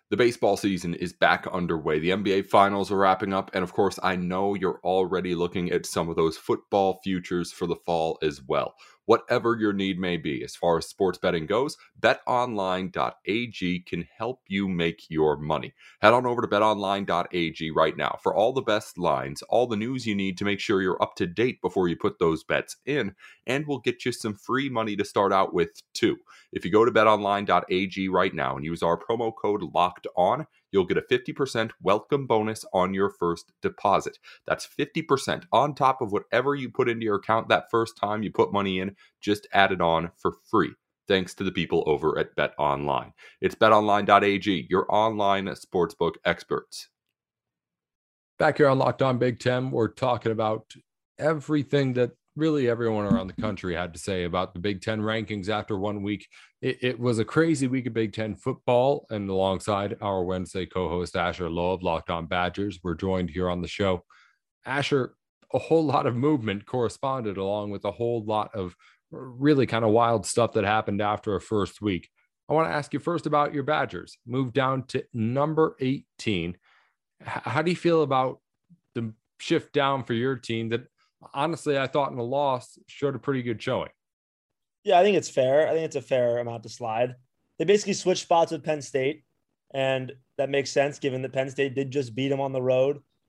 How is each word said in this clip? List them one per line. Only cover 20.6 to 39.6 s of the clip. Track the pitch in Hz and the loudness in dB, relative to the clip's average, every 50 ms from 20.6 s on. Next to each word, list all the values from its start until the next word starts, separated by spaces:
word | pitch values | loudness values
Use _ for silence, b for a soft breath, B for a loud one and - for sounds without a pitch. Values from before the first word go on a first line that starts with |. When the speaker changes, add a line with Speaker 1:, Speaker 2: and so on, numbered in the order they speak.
| - - 104 95 | -2 0 0 2
Speaker 1:
you're | 95 92 85 - | 2 0 0 0
up | 107 - - | -2 -4 -2
to | - 101 | -4 -6
date | 87 85 - 117 131 104 - | -4 0 0 0 0 -2 -4
before | - 90 - 98 92 87 | -6 -4 0 0 0 0
you | 82 | 0
put | - - 101 - | -2 -4 -4 -2
those | _ 90 82 80 78 - | _ 0 0 0 -2 -2
bets | - 80 69 - - - - _ | -2 -2 -2 -2 -6 -14 -14 _
in, | 123 143 143 110 95 - B B B B B B | -6 -4 -4 -4 -6 -10 B B B B B B
and | - 127 139 151 | -4 -4 -4 -2
we'll | 147 143 120 | -4 -6 -2
get | - 127 120 - - | -2 -4 -4 -2 -4
you | 127 120 | -6 -4
some | - - 110 104 | -4 -6 -8 -8
free | - - - 117 131 139 135 | -8 -6 -4 -2 -2 -2 -2
money | 127 113 110 110 104 | -2 -2 -2 -2 -2
to | 98 101 | -4 -4
start | - - 113 101 98 98 | 0 2 2 4 4 4
out | 95 95 - - | 4 2 2 2
with, | 87 82 - - - _ _ _ | 0 0 0 -2 -14 _ _ _
too. | - 123 98 - - _ b b b b b - | 2 2 2 2 0 _ b b b b b -2
If | 98 - | 0 0
you | 90 | 4
go | 92 107 113 | 6 6 6
to | 123 | 6
bet | 107 110 110 | 6 6 6
online | 110 107 104 104 101 101 101 104 | 6 6 4 4 2 0 0 2
dot | 95 90 90 - - | 2 2 2 2 2
A | 92 92 98 | 0 0 0
G | 95 90 95 95 | -2 -4 -4 -2
right | 95 92 90 92 98 - | 0 2 2 2 2 0
now | 78 67 65 67 | -2 -2 -2 -4
and | 69 71 | -4 -6
use | 80 82 82 87 | -6 -4 -2 0
our | 85 85 | 0 0
promo | 85 - - 117 117 117 113 110 | 0 0 -4 -2 -2 -2 -4 -4
code | - - 104 104 101 92 71 - | -2 -2 -2 -2 -2 -4 -2 2
Locked | 82 87 90 - - - - - | 2 2 2 0 -6 -14 -8 0
On, | 90 90 98 117 143 151 - _ _ _ _ | 2 2 2 2 0 -4 -12 _ _ _ _
you'll | - 98 90 | 0 2 2
get | 90 95 | 2 0
a | 78 - - | -2 2 2
fifty | 127 120 - - - | 0 0 0 -6 -4
percent | - 143 127 - 117 110 113 - _ | -4 -4 -2 0 -2 -2 -4 -6 _
welcome | - 92 101 107 - _ 147 139 135 | 0 2 2 2 2 _ -2 -2 0
bonus | 123 117 110 107 110 110 - - - - | 2 2 2 2 0 -4 -8 -10 -2 2
on | 92 90 92 98 | 2 2 2 2
your | 95 98 98 | 0 0 -2
first | - _ 87 85 85 - - _ _ _ | 0 _ -2 -2 -2 -4 -8 _ _ _
deposit. | - 95 - - - 104 95 82 - - - - B B B B B | -6 -6 -4 0 0 2 2 2 0 -2 -10 -12 B B B B B
That's | - - - - | -4 -4 -4 -4
fifty | - - - 143 - - 170 | -10 -6 -6 -6 -4 -4 -6
percent | 156 - 139 127 - - 76 - - _ | 0 0 0 0 2 -4 -4 -4 -4 _
on | - 113 135 151 139 | 2 2 2 2 0
top | - 139 131 131 - | 0 0 0 2 0
of | 123 101 101 | -4 -2 -2
whatever | 98 - _ - 120 127 139 143 | -4 -2 _ 0 0 0 0 -2
you | 143 127 113 | -4 -6 -6
put | - - 127 | -2 0 0
into | 120 117 113 113 | 0 0 -2 0
your | 107 101 | 0 -2
account | 95 - - 110 113 101 - | -2 0 0 0 0 4 2
that | 113 80 - - | 2 2 2 0
first | - 113 113 - - | 0 0 0 0 -2
time | - - 104 107 110 107 | -4 -2 -2 -2 -2 -2
you | 87 | -2
put | - - 113 - 95 | 2 2 2 2 2
money | 101 101 98 95 92 | 0 0 0 0 -2
in. | 95 98 98 b b b b _ | -4 -4 -8 b b b b _
Just | - 101 101 - - - - | -2 -2 -2 -2 -4 0 4
add | 98 | 4